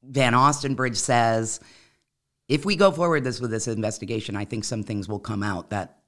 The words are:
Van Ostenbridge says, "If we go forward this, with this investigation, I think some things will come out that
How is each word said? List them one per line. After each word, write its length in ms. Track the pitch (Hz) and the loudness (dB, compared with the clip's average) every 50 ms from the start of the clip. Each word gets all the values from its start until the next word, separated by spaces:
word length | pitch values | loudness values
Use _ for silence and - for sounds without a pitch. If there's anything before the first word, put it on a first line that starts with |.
| _ | _
Van 300 | 131 127 139 131 120 117 | -4 0 2 2 4 4
Ostenbridge 640 | 127 131 143 147 143 143 135 135 123 127 127 117 | 6 6 4 4 2 -2 -4 -2 0 -2 -2 -2
says, 640 | 104 - - 123 120 117 113 113 113 113 110 - - - - - - _ _ _ _ _ _ _ _ _ _ _ _ _ _ | -2 0 2 4 4 4 4 2 2 0 -2 -6 -10 -12 -20 -20 -20 _ _ _ _ _ _ _ _ _ _ _ _ _ _
"If 160 | 135 151 143 | -2 0 0
we 100 | 196 208 | 0 2
go 160 | 165 202 196 | 6 6 4
forward 320 | 185 156 175 175 165 147 127 | 6 4 2 2 2 2 0
this, 160 | 127 120 - | -2 -4 -4
with 120 | 123 117 | -4 -4
this 160 | 110 110 - | -4 -4 -4
investigation, 680 | 120 113 107 110 107 107 - 107 95 117 110 - - 101 | -4 -4 -2 -2 -4 -4 -6 -8 -6 -6 -6 -6 -6 -6
I 100 | 101 104 | -6 -6
think 200 | - - 110 101 | -6 -6 -6 -6
some 180 | - 120 110 104 | -4 -6 -6 -6
things 240 | - 110 104 92 | -4 -6 -6 -4
will 120 | 92 107 101 | -4 -8 -8
come 240 | - - 107 101 98 | -6 -6 -4 -4 -2
out 260 | 104 98 85 - _ | -2 -4 -6 -8 _
that 300 | 104 101 90 - _ _ _ | -6 -6 -6 -8 _ _ _